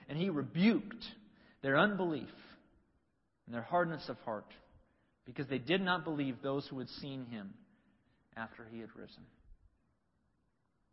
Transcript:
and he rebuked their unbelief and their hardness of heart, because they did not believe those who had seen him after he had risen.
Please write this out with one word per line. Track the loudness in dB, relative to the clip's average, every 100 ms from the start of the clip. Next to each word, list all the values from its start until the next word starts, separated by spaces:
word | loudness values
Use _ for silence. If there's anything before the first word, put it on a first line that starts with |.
| -8
and | -2
he | 0
rebuked | 0 0 6 8 8 2 -10 -14 -14 -20 -20 -20 -4
their | 4 6
unbelief | 6 4 0 0 -4 -12 -20 -20 -20 _ _ _ _ _ _ _ -10
and |
their | -8
hardness | 0 2 2 0 -6
of | -8
heart, | -6 -6 -8 -20 -20 -20 _ _ _ _
because | -14 -8 -4
they | -4
did | 2 2
not | 4 0
believe | 0 -2 -2 -2
those | -2 -2 -2
who | -8
had | -8
seen | -10 -8 -8 -8
him | -10 -10 -14 -20 _ _ _ _ _ _ -10
after | -10 -10 -14
he | -12
had | -12
risen. | -14 -18 -18 -20 _ -20 -20 _ _ _ _ _ _ _ _ _ _ _ _ _